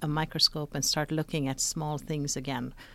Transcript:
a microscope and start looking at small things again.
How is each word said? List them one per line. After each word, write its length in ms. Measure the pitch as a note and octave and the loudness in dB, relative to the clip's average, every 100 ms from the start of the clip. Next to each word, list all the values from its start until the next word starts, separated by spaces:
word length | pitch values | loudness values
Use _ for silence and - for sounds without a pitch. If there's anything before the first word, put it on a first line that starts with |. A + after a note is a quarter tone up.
a 60 | D3+ | 0
microscope 640 | D3+ D#3 D#3 - D#3 D3+ | 2 0 4 4 4 -2
and 100 | C#3+ | 0
start 260 | - D3+ D3 | 2 2 2
looking 380 | D#3 D3+ D#3+ C3+ | 0 0 0 0
at 120 | C3 | 0
small 360 | - E3 D3+ D3 | -2 0 -2 -2
things 400 | - D3+ C#3+ D3 | -2 -2 -2 -2
again. 380 | C3+ B2 B2+ - - | -2 -2 -4 -8 -16